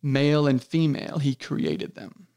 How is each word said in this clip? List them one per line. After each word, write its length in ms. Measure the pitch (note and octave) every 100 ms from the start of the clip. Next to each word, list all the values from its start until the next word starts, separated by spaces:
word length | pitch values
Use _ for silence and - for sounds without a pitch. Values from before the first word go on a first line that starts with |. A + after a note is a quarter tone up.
Male 460 | D3 C3+ C#3+ D3+ D3
and 140 | C3
female, 580 | - E3 D#3+ C#3 - -
he 160 | C#3+ B2+
created 600 | - - - - - -
them. 320 | G2 - -